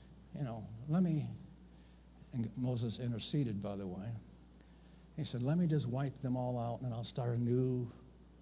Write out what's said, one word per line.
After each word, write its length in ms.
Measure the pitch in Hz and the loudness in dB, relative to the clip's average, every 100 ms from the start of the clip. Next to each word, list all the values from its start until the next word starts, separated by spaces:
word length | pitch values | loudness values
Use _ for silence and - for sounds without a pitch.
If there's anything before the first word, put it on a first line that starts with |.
| - - - 143 | -20 -20 -12 -6
you 60 | |
know, 240 | 131 113 98 113 143 | -4 -4 -8 -8 0
"Let 140 | 170 | 4
me," 280 | 175 156 120 110 - - - - - - - - - | 4 4 0 -6 -14 -18 -20 -20 -20 -20 -20 -20 -6
and 180 | 120 113 127 | -2 -2 0
Moses 420 | 127 120 117 104 | 0 2 0 -2
interceded, 640 | 123 113 - 147 123 98 | -2 -2 0 0 2 0
by 140 | 101 98 | -4 -4
the 100 | 98 | -4
way. 260 | 90 110 113 - - - - - - - - - - | -4 -6 -8 -10 -20 -20 -20 -20 -20 -20 -20 -12 -6
He 80 | |
said, 180 | 143 120 | -4 0
"Let 140 | 127 175 | 2 4
me 100 | 170 | 6
just 200 | 151 117 | 4 4
wipe 340 | 127 139 - | 0 -2 -2
them 160 | 127 127 | -2 0
all 220 | 123 123 | 0 0
out, 240 | 117 117 | -2 -2
and 100 | 123 | -4
I'll 120 | 117 | -4
start 320 | - - 120 120 | -4 -2 0 2
a 40 | |
new 500 | 120 127 131 127 113 - - - - - | 4 4 4 2 -2 -8 -18 -20 -20 -14